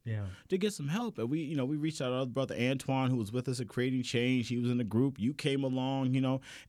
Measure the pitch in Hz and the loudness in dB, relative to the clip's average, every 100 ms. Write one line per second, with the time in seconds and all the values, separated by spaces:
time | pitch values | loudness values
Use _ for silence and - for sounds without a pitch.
0 | 117 107 95 98 - 185 208 - 143 202 | -6 -4 -6 -8 -4 0 0 -2 -4 -2
1 | 233 - 117 160 139 139 127 151 160 156 | -2 -4 -2 -2 -2 -2 0 0 -2 -2
2 | 127 127 131 135 127 - 123 139 - 131 | -2 0 -2 -2 -2 0 0 0 0 2
3 | 127 127 101 123 135 123 123 - 127 127 | 2 2 0 -2 -2 -4 -2 0 0 0
4 | 123 131 123 127 113 120 120 123 107 110 | 0 2 4 2 2 0 2 2 2 4
5 | 135 135 117 147 143 139 135 127 131 135 | 4 2 -2 0 0 0 0 0 0 0
6 | 131 131 131 135 - - | 2 2 2 0 -4 -18